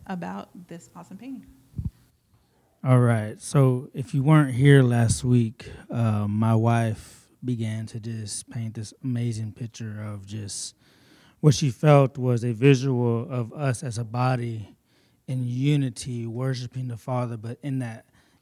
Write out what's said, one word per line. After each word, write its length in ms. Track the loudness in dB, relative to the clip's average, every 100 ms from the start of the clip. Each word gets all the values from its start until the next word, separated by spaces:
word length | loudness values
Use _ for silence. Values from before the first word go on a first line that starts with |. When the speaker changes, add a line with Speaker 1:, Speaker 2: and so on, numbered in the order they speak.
| -12
Speaker 1:
about 420 | -10 -8 -12 -14 -20 -18
this 240 | -20 -20 -20
awesome 200 | -20 -18
painting. 300 | -16 -16 -18 -20 _ -8 -8 _ _ _ _ _ _ _ _ _
Speaker 2:
All 160 | 2 4
right. 420 | 4 2 -2 -10
So 480 | -2 2 4 2 -6
if 180 | -10 -6
you 100 | -2
weren't 320 | 4 6 4
here 280 | 4 8 8
last 420 | 8 4 2 2
week, 460 | 2 2 2 -4 -16 -18 -8
uh, 380 | -2 0 0 0
my 260 | 0 4
wife 720 | 4 4 2 0 -4 -10 -20 _ _
began 440 | -6 -4 -4 -6 -8
to 140 | -10
just 500 | -10 -10 -10 -12 -10
paint 240 | -10 -8
this 180 | -10 -14 -10
amazing 500 | -6 -4 -4 -4 -8
picture 500 | -10 -14 -12 -12 -10
of 240 | -10 -12 -12
just 480 | -12 -10 -12 -14 _ _ _ _ _ _ 2
what 140 | 2
she 160 | 4 0
felt 480 | 0 6 6 6 0
was 260 | -2 0
a 80 | -2
visual 760 | 2 4 4 2 0 0 -2 -4
of 220 | -8 -8
us 300 | -4 -4 -4
as 140 | -6 -8
a 60 |
body 720 | -6 -2 0 0 -4 -8 -12 -18 _ _ _ _ -10
in 200 | -6 -4
unity, 800 | -2 2 2 0 -6 -10 -8 -8
worshiping 600 | -4 -4 -4 -8 -8 -8
the 80 | -10
Father. 380 | -6 -4 -4 -6
But 200 | -10 -10
in 160 | -6 -6
that 260 | -6 -10 _ _ _ _